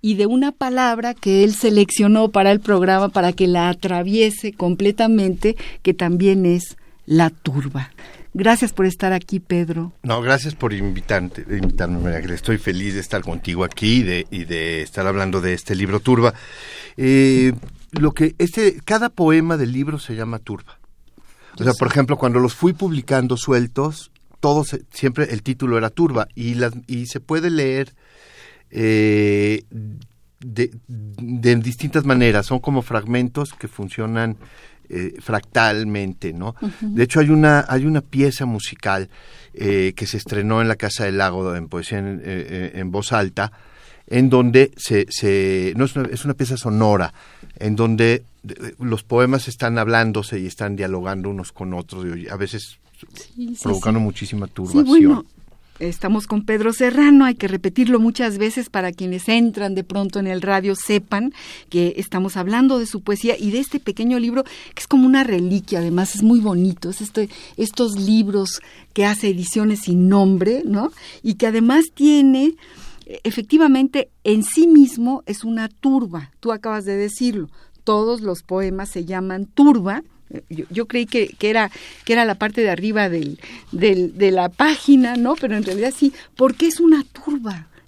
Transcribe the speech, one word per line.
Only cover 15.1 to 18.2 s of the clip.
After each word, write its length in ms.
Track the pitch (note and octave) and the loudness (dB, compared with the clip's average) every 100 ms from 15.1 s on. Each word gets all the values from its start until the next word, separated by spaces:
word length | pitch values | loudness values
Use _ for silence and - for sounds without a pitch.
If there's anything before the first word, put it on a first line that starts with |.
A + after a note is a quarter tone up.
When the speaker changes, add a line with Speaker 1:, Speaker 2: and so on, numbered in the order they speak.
| G2 F#2+ F#2 | -2 -2 -2
Speaker 2:
de 140 | F2+ | -4
este 200 | F2+ - | -6 -6
libro 280 | F#2+ G2 G#2 | -4 -2 -2
Turba. 320 | A2+ B2 A#2 - - - - - - - | 2 4 2 0 -16 -20 -18 -18 -18 -4
Eh, 560 | C3 C3+ C3+ C3 B2+ A#2+ - - - | 2 4 6 4 2 0 -10 -20 -12
lo 200 | D3+ D3 | -2 -2
que, 240 | - | 2